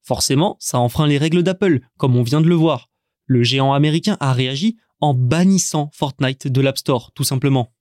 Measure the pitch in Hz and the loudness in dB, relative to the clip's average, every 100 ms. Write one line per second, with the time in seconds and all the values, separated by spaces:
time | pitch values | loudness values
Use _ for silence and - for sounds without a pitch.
0 | - 127 - 139 190 - - 131 120 - | -6 -4 0 0 0 -4 -6 -2 -2 0
1 | 151 143 156 170 175 185 202 139 - _ | 0 2 0 0 0 0 0 0 -4 _
2 | 139 123 120 147 160 175 160 131 - _ | 0 0 2 2 2 2 2 -2 -8 _
3 | _ _ _ 131 120 131 135 139 151 156 | _ _ _ 0 2 0 0 2 2 0
4 | 170 202 139 123 131 139 208 226 _ _ | -2 -2 -2 -2 -2 -2 -4 -4 _ _
5 | 151 127 123 160 180 190 - 156 147 - | -2 0 0 2 2 2 0 -4 -6 -6
6 | 147 - 131 135 143 127 135 135 - 131 | -8 -4 -4 -4 -4 0 0 -2 -2 -4
7 | - - 135 135 143 135 123 _ | -4 -8 -4 -2 0 0 -2 _